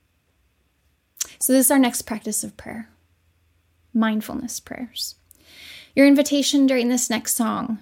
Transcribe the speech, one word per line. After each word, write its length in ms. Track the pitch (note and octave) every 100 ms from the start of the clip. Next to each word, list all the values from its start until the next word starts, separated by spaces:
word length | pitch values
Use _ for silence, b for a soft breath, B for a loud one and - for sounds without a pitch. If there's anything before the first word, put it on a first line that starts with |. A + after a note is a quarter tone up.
| _ _ _ _ _ _ _ _ _ _ _ - - B
So 140 | -
this 120 | C4 B3+
is 60 |
our 80 | C#4
next 240 | B3 -
practice 400 | - A3 A3 G#3+
of 120 | G#3+ -
prayer, 320 | - A3 A3 _ _ _ _ _ _ _ _ _ _ A3+
mindfulness 640 | A3 G#3+ - - A#3+ -
prayers. 560 | - - B3 - - - _ B B B B B B C4
Your 100 | C#4
invitation 640 | C#4+ D4 C#4+ C4 C#4+ C4
during 200 | B3+ A#3+
this 220 | B3 -
next 260 | A3 - -
song 440 | A3 G#3 - G#3